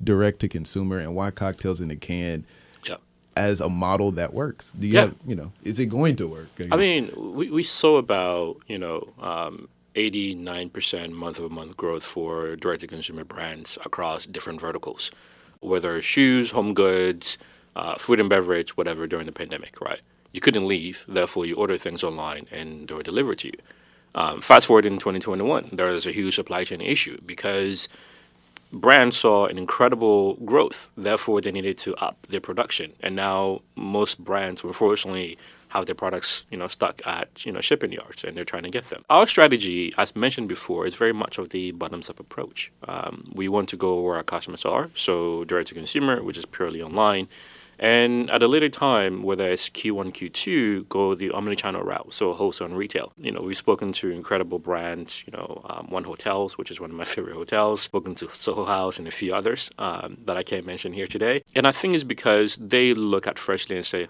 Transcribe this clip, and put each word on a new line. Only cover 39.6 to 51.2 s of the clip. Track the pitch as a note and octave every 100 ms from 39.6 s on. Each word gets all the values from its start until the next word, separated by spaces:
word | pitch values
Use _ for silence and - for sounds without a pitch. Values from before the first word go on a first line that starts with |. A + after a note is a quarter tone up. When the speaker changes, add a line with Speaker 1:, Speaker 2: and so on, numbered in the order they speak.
| G2+ F2 F2 -
Speaker 2:
as | G2+ -
mentioned | B2 B2+ G#2+
before, | F2+ - E2+ F2+
is |
very | - A#2
much | A2 G#2+ -
of | F2+
the | F#2 F2+
bottoms-up | F2 D#3+ - - -
approach. | - - - - - _ -
Um, | - - F2+ -
we | E2+ G2
want | G2+ F#2+
to | F2+
go | F#2 F2+
where | F2 E2+
our |
customers | D#2+ E2+ - D#2+
are, | - B2 E3
so | E3 - F2 E2+ E2
direct | E2+ F2 E2
to |
consumer, | E2 D#2+ D3 C#3 A#2+
which | - E2+
is | E2
purely | - E2+ E2
online. | E2 G2 G#2+ G2 F#2+ - - - - -
And | A2 A#2 A#2+ A#2+ A#2+
at | A#2+
a | A#2
later | D3 D3+
time, | - C#3 A#2+ G2 F#2
whether | G2 F#2+ F#2+
it's | F#2 -
Q | - A2 G2+
one, | F#2
Q | - A#2
two, | - - E3+ A2+ G2
go | - G2 G2
the | F#2